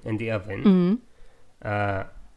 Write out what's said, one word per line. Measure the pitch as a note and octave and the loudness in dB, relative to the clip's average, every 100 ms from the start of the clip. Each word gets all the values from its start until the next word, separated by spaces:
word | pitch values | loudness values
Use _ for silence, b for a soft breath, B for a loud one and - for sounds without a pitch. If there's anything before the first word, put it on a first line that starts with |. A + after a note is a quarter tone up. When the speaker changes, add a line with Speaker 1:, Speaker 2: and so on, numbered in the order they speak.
| - | -6
Speaker 1:
in | A2 | -4
the | A2+ | -2
oven, | A2 G2+ G2+ | -4 -4 2
Speaker 2:
Mm-hmm. | G#3+ F#3 F3 A3+ - - - - - - A2 | 4 6 4 0 -4 -20 -20 -20 -20 -12 -6
Speaker 1:
uh, | G#2 G2+ F#2+ G2 - - | -2 -2 -4 -6 -12 -20